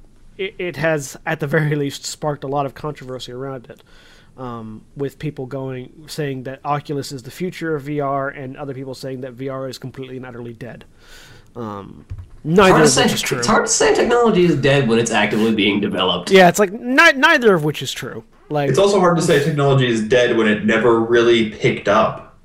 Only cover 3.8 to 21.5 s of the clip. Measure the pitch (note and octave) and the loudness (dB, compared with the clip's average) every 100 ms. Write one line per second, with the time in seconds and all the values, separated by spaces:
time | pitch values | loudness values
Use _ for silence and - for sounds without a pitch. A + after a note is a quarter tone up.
3.8 | _ - - - - - B2+ A#2 A2 G#2+ | _ -20 -20 -20 -20 -14 -12 -12 -12 -16
4.8 | - - C#3 - D#3 C#3+ B2+ C3+ C3+ B2+ | -16 -8 -8 -6 -10 -8 -10 -8 -8 -10
5.8 | B2+ - D3+ - D3 C3 B2+ C3 D3 C#3+ | -14 -18 -16 -8 -6 -6 -10 -10 -6 -6
6.8 | C#3+ C#3+ C3 C3+ B2 - F3+ - E3 D#3 | -4 -8 -8 -10 -14 -10 -8 -6 -6 -6
7.8 | C#3 D3 C#3 C#3 C3+ C#3+ C3 C#3 C#3+ C3 | -4 -4 -2 -2 -4 -8 -12 -12 -12 -10
8.8 | C3+ B2+ C3+ C3 B2+ A#2+ C3+ C3+ C3+ A#2+ | -12 -12 -10 -10 -12 -10 -10 -8 -10 -10
9.8 | C3+ A#2+ C3 C3 B2+ A#2 A#2+ A#2 B2 A2+ | -14 -14 -14 -12 -14 -14 -14 -14 -14 -16
10.8 | - - - - - - - A#2+ A2 G2+ | -20 -20 -20 -20 -20 -20 -20 -12 -10 -10
11.8 | G2 - - - - - D3 F3 F#3+ G#3+ | -12 -18 -16 -16 -16 -12 -2 4 6 6
12.8 | - - - - - C#3 - - - - | 4 4 0 0 -4 -2 0 0 0 0
13.8 | - - A3+ A#3+ A#3 F3+ F3 D3 C3+ C#3 | 2 2 2 2 4 4 4 4 2 2
14.8 | A2+ A2+ A2+ A2 G#2+ G#2+ A2+ G#2 G2+ G2+ | 4 2 2 0 0 2 2 2 2 2
15.8 | G2+ F#2 F#3 - - F#3+ F3+ E3 G#3 A3 | 0 0 -2 -2 4 6 6 6 0 -2
16.8 | A#3+ C4+ E4 C#4 D4+ D#4 A#3 F3+ D3+ C#3+ | -2 2 4 4 4 4 6 4 2 -2
17.8 | C3 - B2 A2+ - _ - D3 C#3 D#3 | -6 -8 -10 -12 -16 _ -6 -2 0 4
18.8 | G3+ G3+ F3+ E3+ - D3 D#3 D3 C#3 C3 | 4 4 4 4 4 2 2 2 4 4
19.8 | B2 A2 G#2+ B2 A#2+ A2+ G#2+ G#2 G#2+ A2 | 4 0 2 2 4 2 2 2 2 2
20.8 | A#2+ A2+ A2+ A#2+ A#2 A#2 G#2+ | 4 2 4 4 6 4 2